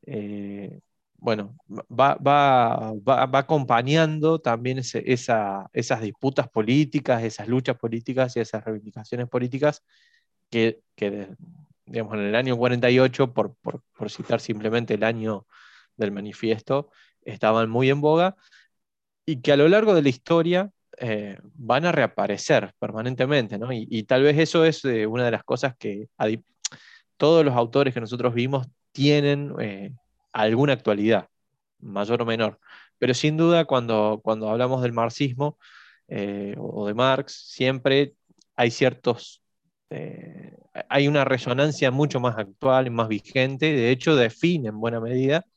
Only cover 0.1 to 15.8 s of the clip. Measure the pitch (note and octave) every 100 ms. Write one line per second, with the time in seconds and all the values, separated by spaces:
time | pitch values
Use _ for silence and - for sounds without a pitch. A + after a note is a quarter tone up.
0.1 | B2 G#2 G#2 G2+ G2+ F#2+ F#2+ _ _ _
1.1 | _ - G#2+ G2+ B2+ _ G#2+ - A#2+ C3+
2.1 | - C#3 C#3+ C#3+ C3 A#2 A2+ A2 A2 G2+
3.1 | B2+ C3 C3+ C3+ D#3 B2+ A#2+ B2 D#3 D#3+
4.1 | D#3 D3+ D#3+ B2+ A#2 B2 C3 B2+ A#2 -
5.1 | B2 - A#2 G2+ G2 F#2+ - A#2 B2 A2
6.1 | - C3+ C3+ C#3 - G#2+ C3+ D3 D3+ -
7.1 | B2 A2+ - G#2 B2+ C3 B2 A#2 A#2 A#2
8.1 | B2+ B2+ A#2+ A2 A2 A2+ A2 G#2+ - A2
9.1 | A#2+ A#2+ B2+ B2 B2+ D3 D3+ _ _ _
10.1 | _ _ _ _ A#2 A2+ A2 _ _ G#2
11.1 | G#2 F#2+ - - - - _ - B2 G#2+
12.1 | A2 G2+ A2 C3 A#2+ B2 A#2+ B2 B2+ C3
13.1 | B2 C3 A#2 G#2+ - - - _ _ G#2+
14.1 | - - A#2 - G#2 G#2+ A#2 A#2 A2 A2+
15.1 | A#2 A2 G#2 _ _ - -